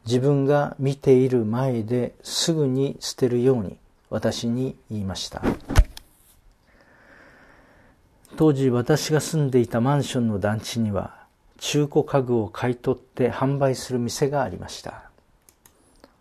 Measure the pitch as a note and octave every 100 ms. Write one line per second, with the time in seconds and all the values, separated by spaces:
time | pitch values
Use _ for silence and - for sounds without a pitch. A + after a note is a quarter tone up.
0 | A2 B2 C3+ C#3+ C#3 D3 C#3+ - C3+ C#3
1 | D3 B2+ C3 B2 G#2+ A#2+ C3+ A#2+ G#2+ B2
2 | A#2+ - - - - D#3+ C#3 C3 C#3 -
3 | - - B2+ B2 B2+ B2+ F#2 - _ _
4 | _ G#2+ A2 G#2+ A#2 A#2+ C3 - _ G#2+
5 | F#2+ F2+ - - - - - - - -
6 | - _ _ _ _ _ _ _ _ _
7 | - - - - - - _ _ _ _
8 | _ _ _ - D#3+ C3+ C3+ A#2+ B2 D3
9 | - D3 - D#3+ C#3 B2+ A#2 A#2+ B2 C#3+
10 | C3+ C3 A#2 G#2 G#2 G#2+ - A#2+ A2 G2
11 | - - - _ _ _ - D3 D3 D#3
12 | C#3+ C#3 B2+ A#2+ G2+ - B2 B2 - B2+
13 | - - A#2+ - C3 C#3 C3+ B2 - B2+
14 | A#2 - C#3+ D3 A2 F2+ - - - -
15 | - _ _ _ _ _ _ _ _ _
16 | - _